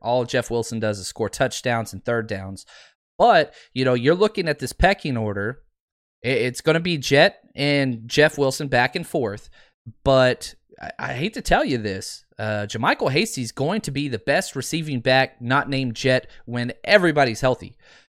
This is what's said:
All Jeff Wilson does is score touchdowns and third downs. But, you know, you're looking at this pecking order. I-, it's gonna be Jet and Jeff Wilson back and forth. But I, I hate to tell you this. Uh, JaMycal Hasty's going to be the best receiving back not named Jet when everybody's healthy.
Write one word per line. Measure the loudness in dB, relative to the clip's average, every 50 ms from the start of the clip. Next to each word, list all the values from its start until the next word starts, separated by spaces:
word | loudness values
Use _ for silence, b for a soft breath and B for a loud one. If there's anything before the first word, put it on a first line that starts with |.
All | -4 0 0 0 0
Jeff | 0 -2 -2 -2 -2
Wilson | -2 -4 -4 -4 -6 -4
does | -2 -4 -4 -4
is | -8
score | -10 -6 -6 -6
touchdowns | -4 -2 -2 -2 -2 -2 -4 -4 -2 -2 -2 -4 -6
and | -10 -10 -6
third | -4 -4 -4 -4
downs. | -6 -8 -8 -8 -10 -12 -14 -16 B B B B B B B _ _ _
But, | 2 4 6 6 6 4 2 B B B B B
you | 0 2
know, | 2 2
you're | 2 4 2 4
looking | 4 2 0 0 -2 -2
at | -2 -2 -4
this | -4 -8
pecking | -2 2 2 2 2 2 -2 -4 -2
order. | -2 -2 -2 -2 -4 -4 -6 -6 -10 -16 _ _ _ _ _ _ _ _ _ _ _ -4
I-, | -2
it's | 0 0 0 -2 -2 -2
gonna | 0 2 2 2
be | 2 0 -2
Jet | -2 0 4 6 6 6 6 2 _ _ _ -6
and | -4 0 0 2 2 0 0 -2 -6 -8
Jeff | -2 4 4 4 4 4
Wilson | 2 0 0 0 -2 -4 -2
back | 0 2 2 0 -2
and | -6 -8
forth. | -4 -4 -2 -2 -2 -6 -8 -14 -18 b b b b b b -20 -20 -12 _ 2
But | 4 6 6 6 4 2 -2 -6 -16 -16 _ _ _ -20 -18
I, | -16 -16 -12
I | -10 -8 -8 -6
hate | -4 -6 -6 -6
to | -4
tell | 0 2 2 2 2
you | 2 -2
this. | -2 -2 -4 -6 -6 -8 -10 -14 -16 _ _ _ -8
Uh, | -4 -4 -2 -4 -4
JaMycal | -6 -6 -2 0 0 0 0 0 0
Hasty's | 2 0 0 -2 -4 -8 -8 -8
going | -6 -4 -4 -2 -2 -4
to | -6 -6
be | -6 -6 -6
the | -6 -6 -6
best | -2 0 0 0 0 -4 -8
receiving | -8 -8 -6 -6 -6 -6 -4 -6 -2
back | 2 2 4 4 4 2 _ -8
not | -4 0 0 0 0 0
named | -4 -4 -4 -4 -4
Jet | -2 0 2 2 0 0 b b b b
when | -8 -6 -6 -6 -6 -8 _ 0
everybody's | 4 4 6 6 4 4 4 2 2 0 0
healthy. | 0 0 0 0 -6 -18 -20 b b b b b b b _